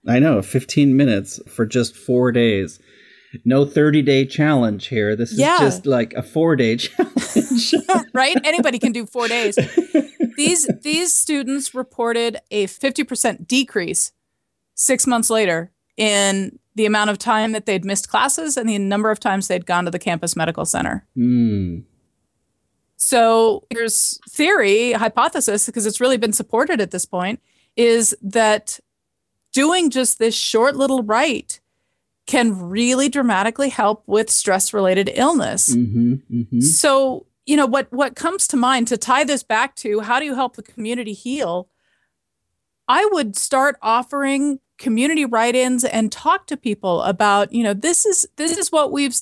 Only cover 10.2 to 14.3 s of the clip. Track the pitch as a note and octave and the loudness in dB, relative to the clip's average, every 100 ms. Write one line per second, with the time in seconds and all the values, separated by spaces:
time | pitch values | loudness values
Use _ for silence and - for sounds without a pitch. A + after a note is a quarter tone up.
10.2 | C4+ - D4+ F4+ - - D4 D#4 F4 - | -6 0 0 2 0 -4 -2 -2 0 0
11.2 | - D4 B3+ C#4 C4+ B3+ B3 - A#3 A#3 | 0 -2 -2 -4 -6 -8 -10 -4 -2 0
12.2 | A#3 G#3+ - G#3 F#3+ - C4+ - C4+ C4 | -2 -6 -6 -4 -4 -2 -4 -2 -4 -2
13.2 | A#3+ - - B3+ C4 - E3+ E3+ - - | -2 -4 -2 0 0 -4 -4 -4 -4 -8
14.2 | _ | _